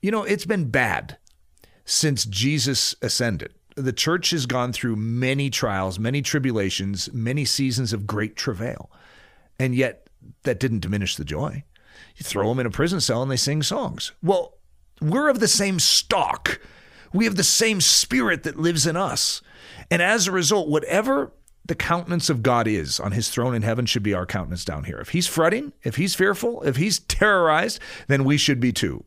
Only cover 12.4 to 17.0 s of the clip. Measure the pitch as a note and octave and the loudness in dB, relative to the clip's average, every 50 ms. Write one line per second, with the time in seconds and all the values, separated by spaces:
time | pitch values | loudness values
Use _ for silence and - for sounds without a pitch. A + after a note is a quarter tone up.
12.4 | G2 G#2+ A#2+ C3 B2 A#2 F#2+ - C#3+ E3+ F#3+ F#3 A2 - A#2+ A#2 C3 C3+ C3+ A#2+ | 0 0 0 0 -2 -2 0 0 0 0 2 0 0 0 0 0 0 -2 0 0
13.4 | - C#3+ C#3+ D#3 D3 - G3 C4+ B3+ F#3+ D#3+ - - - - - - E3 G3 F3+ | 0 0 0 0 0 0 -2 -2 -4 -4 -6 -8 -10 -10 -10 -6 0 2 2 2
14.4 | E3+ - - - _ _ - _ _ _ _ _ D#3 D3+ F3 C4 D4 D4+ C4+ A#3 | 0 -4 -10 -20 _ _ -20 _ _ _ _ _ -2 0 2 2 4 2 4 4
15.4 | A3 - - - G3+ G3 F#3+ E3+ - - - - - - - F#3+ D#3 - - - | 4 2 4 2 2 0 0 2 2 4 4 2 2 2 0 0 2 0 -2 -4
16.4 | - - - - - - - - - - - - | -6 -10 -10 -10 -12 -20 -20 -20 -20 -20 -20 -20